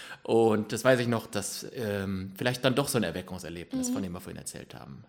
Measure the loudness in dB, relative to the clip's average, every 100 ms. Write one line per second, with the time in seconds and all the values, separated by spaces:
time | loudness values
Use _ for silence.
0 | -14 -8 4 6 8 6 2 2 6 6
1 | 4 0 -2 -4 -4 -8 -10 -6 -2 -2
2 | -2 -4 -6 -2 -2 2 2 2 2 2
3 | 0 -2 -8 -8 -8 -10 -6 -4 -2 -2
4 | -4 -6 -10 -12 -10 -12 -14 -16 -16 -16